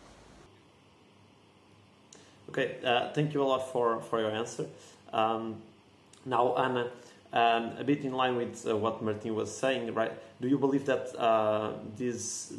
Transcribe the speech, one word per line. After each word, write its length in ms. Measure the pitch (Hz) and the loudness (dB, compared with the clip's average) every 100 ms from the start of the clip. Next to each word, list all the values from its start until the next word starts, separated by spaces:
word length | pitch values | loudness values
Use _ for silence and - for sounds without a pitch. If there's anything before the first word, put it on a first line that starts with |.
| - - - - - - - _ - - _ _ - _ - _ _ - - - - - - - - | -20 -20 -20 -20 -20 -20 -20 _ -20 -20 _ _ -20 _ -20 _ _ -20 -20 -20 -20 -20 -20 -20 -8
Okay, 280 | - 135 - 127 | -2 -2 -2 0
uh, 240 | 120 - | 0 0
thank 200 | - 147 | -2 0
you 80 | 143 | 2
a 40 | 139 | 2
lot 260 | 131 - | 2 0
for, 280 | 123 120 113 | 2 2 0
for 200 | - 113 | -2 -2
your 100 | 107 | 0
answer. 380 | 107 117 - 156 - - - - | -2 -4 -6 -8 -10 -20 -20 -6
Um, 440 | - 110 113 113 107 - - - - - - | 0 2 0 -4 -10 -14 -20 -20 -20 -20 -16
now, 320 | 131 123 123 131 | -2 2 2 2
Anna, 360 | 131 123 120 - - - - | 2 0 -2 -6 -18 -20 -4
um, 420 | - 117 113 117 104 | 2 4 4 0 -4
a 40 | |
bit 220 | 123 147 135 | 0 0 0
in 80 | |
line 220 | 131 127 123 | 0 2 2
with, 320 | 110 104 - | -2 -6 -2
uh, 100 | 107 | 0
what 240 | 110 113 | 0 0
Martin 320 | 107 107 117 | -2 -2 -2
was 240 | 107 104 - | -2 -2 -2
saying, 340 | 135 131 117 107 | 0 0 -2 0
right? 160 | 113 - - - | -2 -2 -16 -6
Do 80 | 127 | 0
you 120 | 135 | 4
believe 260 | 139 135 139 | 4 2 2
that, 300 | 127 - - | 0 0 0
uh, 520 | 117 110 107 107 107 - 110 104 | 4 4 4 2 0 -6 -10 -6
this, 560 | 127 110 101 - - | -4 -4 -6 -8 -10